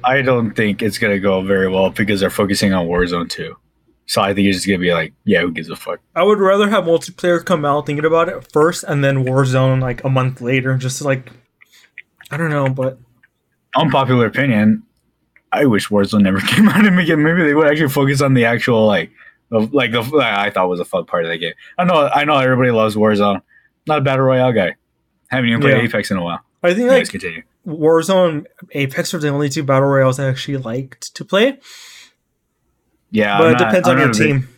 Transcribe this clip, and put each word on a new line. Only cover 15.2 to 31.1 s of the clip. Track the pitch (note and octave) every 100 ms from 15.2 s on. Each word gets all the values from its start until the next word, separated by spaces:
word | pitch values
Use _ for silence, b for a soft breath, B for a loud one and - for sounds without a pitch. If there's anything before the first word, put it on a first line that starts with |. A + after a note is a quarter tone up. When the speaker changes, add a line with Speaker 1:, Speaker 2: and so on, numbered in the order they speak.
| _ _ _
Speaker 1:
I | - C#3+
wish | G2+ -
Warzone | G#2 G2 G#2+
never | G2 G2
<laughs> | -
came | - G#3
out | D3+ G#3+
and | F3+
make | E3
it. | D#3
Maybe | D3+ F3
they | D#3
would | D3 D#3
actually | D3+ D3+
focus | C#3 C3+ C#3
on | C#3
the | C3 A#2
actual, | A#2 A#2+ A#2 G#2+
like, | G2 E2 B B B _
the, | A2+ A2
like, | C#3 A#2+
the, | A#2+
like, | A#2 D3+ A#2+
I | G2+ G2+
thought | G2 F#2
was | F2+
a | F2+
fun | F#2 E2
part | F2+ E2
of |
the | E2+
game. | E2 - B B
I |
know, | F3+ E3+ C#3+
I | C#3+ D3
know | D3
everybody | C3 B2+ B2+
loves | A2+ A2 G#2+
Warzone. | G#2+ G#2 G2+ G2 _ b b _ -
Not | D3+
a |
battle | C#3 C3 C3
royale | C3 B2+
guy. | A2 F2+ - _ _ _ _ _
Haven't | B2+ A#2+
even | A#2
played | C#3+ C3
Speaker 2:
Yeah. |
Speaker 1:
Apex | A#2 A2 G2+
in | G2
a |
while. | F2 E2+ _ _
Speaker 2:
I | F3
think, | F#3 B3
Speaker 1:
Anyways, | C4 G#3
Speaker 2:
like, |
Speaker 1:
continue. | D3+ F2+ E2 - _ -
Speaker 2:
Warzone, | D#3 D#3 E3 D#3+ F#3+ F3+ D3+ - _ -
Apex | D3 C#3 - -
are | F3
the | D3
only | C#3+ D3
two | C3+
battle | C3+ C3+ C#3
royales | C#3 C3 B2+
I | C#3
actually | C3 - C#3
liked | B2 B2 C3+ - -